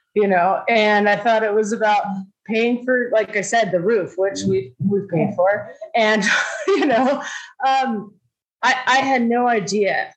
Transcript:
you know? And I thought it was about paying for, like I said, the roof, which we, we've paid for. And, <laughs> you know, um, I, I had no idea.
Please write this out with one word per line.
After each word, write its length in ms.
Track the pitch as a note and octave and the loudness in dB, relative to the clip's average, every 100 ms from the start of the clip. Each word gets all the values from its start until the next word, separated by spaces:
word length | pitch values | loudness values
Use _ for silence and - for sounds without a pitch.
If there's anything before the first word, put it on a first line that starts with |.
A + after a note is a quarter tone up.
| _ | _
you 140 | G#3 G3+ | 0 2
know? 340 | F3+ F3+ F#3 - | 2 2 0 0
And 400 | A3+ G#3+ G#3 G#3 | 2 4 4 2
I 80 | G3+ | 2
thought 260 | A3+ A3 | 2 2
it 100 | G#3+ | 2
was 180 | G#3+ G#3 | 0 0
about 320 | G#3+ G#3+ G#3 G3 F#3+ F#3+ _ - | 0 2 0 -2 -8 -10 _ -6
paying 380 | A3 A#3+ A#3+ | -2 0 -2
for, 260 | B3 B3+ A#3+ | 0 -2 0
like 240 | A3 G#3 G#3+ | 0 0 -4
I 40 | |
said, 300 | - A#3 G3+ | -2 0 0
the 80 | F3+ | 0
roof, 360 | F#3+ A3+ D#3 F#3 | 2 0 -2 -2
which 260 | G3 - | -4 -2
we, 300 | G3 F#3+ - - | -2 -2 -4 -6
we've 280 | G3 G3 - | -2 -2 -2
paid 260 | E3 G3 - | -2 -2 0
for. 340 | F#3+ G#3 - - - A#3+ | 0 0 -6 -16 -6 0
And, 300 | G#3+ G#3+ F#3+ - - | 2 2 0 0 -2
<laughs> 200 | E5+ C#5+ | -4 -2
you 180 | G4 C#4 | 0 2
know, 380 | A#3 C4 C4+ - - - - C4+ | 2 2 -2 -6 -12 -16 -4 0
um, 480 | C4+ B3+ G#3+ - - _ _ _ _ | 0 0 -4 -8 -18 _ _ _ _
I, 140 | A#3+ C4 - | -2 0 0
I 100 | B3+ | 2
had 240 | C4+ B3+ | 2 2
no 260 | A#3 A#3+ B3 | 2 2 2
idea. 640 | A3+ E3+ G#3 F#3+ D3+ - | 0 0 0 0 -2 -4